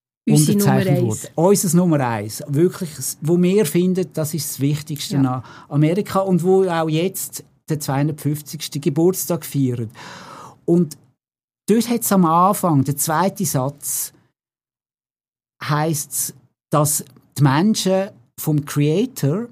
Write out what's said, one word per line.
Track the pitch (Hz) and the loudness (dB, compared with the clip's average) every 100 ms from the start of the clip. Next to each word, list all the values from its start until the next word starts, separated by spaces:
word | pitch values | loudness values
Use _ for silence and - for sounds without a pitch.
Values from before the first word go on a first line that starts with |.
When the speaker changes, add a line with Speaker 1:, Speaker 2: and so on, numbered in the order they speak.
| _ _ - | _ _ 2
Speaker 1:
Unsere | 147 151 | 4 4
Speaker 2:
unterzeichnet | - 104 135 - 139 | 2 4 4 4 2
Speaker 1:
Nummer | 120 | 0
eins. | 107 | -2
Speaker 2:
worden. | - | -6
Unsere | - 175 202 190 170 | 2 4 4 4 2
Nummer | 180 151 123 | 4 2 0
eins. | 113 107 - - | -4 -6 -10 -4
Wirklich, | 139 180 - 170 - 131 - | 2 2 0 -10 -8 -10 -6
wo | 156 175 | 0 2
wir | 180 202 156 | 4 2 2
finden, | 175 185 185 185 | 2 0 0 -4
das | - 156 | -4 -6
ist | 165 - | -6 -8
das | - | -2
Wichtigste | 139 147 - 143 - 139 | -2 -2 -6 -10 -4 0
Speaker 1:
Ja. | |
Speaker 2:
an | 131 127 - - - | 0 -2 -10 -18 -4
Amerika | 143 151 180 - 190 | 2 2 2 -2 0
und | 190 175 | 0 0
wo | 180 190 185 | 4 4 4
auch | 165 160 | 0 0
jetzt | 156 185 190 - - - _ - | 0 -2 -4 -12 -12 -18 _ -6
der | 151 | -6
zweihundertfünfzigste | 151 135 151 151 143 151 - 147 - 147 | -4 -2 -2 -2 -4 -6 -8 -12 -10 -6
Geburtstag | 170 147 170 185 - 170 | -2 2 2 2 -2 -6
feiert. | - 143 131 120 113 - - - - - - - | -4 -2 -2 -2 -8 -10 -20 -20 -20 -20 -20 -8
Und | - 175 156 - _ _ _ _ _ _ - | 0 2 2 -4 _ _ _ _ _ _ 0
dort | 220 226 | 0 2
hat's | 233 - | -2 0
am | 196 | 2
Anfang, | 165 170 185 202 175 143 | 4 4 2 2 2 2
der | 131 147 | 0 -2
zweite | - 156 190 196 | -2 0 0 -2
Satz, | 175 139 131 151 - - - _ _ _ _ _ _ _ _ _ _ _ _ _ _ - | -4 -2 -4 -6 -10 -8 -10 _ _ _ _ _ _ _ _ _ _ _ _ _ _ -10
heisst's, | - 151 160 147 - - - - _ _ _ | -4 0 0 -2 -6 -8 -8 -10 _ _ _
dass | 151 151 - - - _ - | 0 0 -2 -6 -18 _ 0
die | |
Menschen | 139 139 208 214 190 190 196 - _ - | 2 4 2 2 0 0 -2 -10 _ -8
vom | - 151 | -2 -2
Creator, | 147 147 147 165 254 - 139 180 233 | -2 0 2 2 -2 -2 -2 -2 -6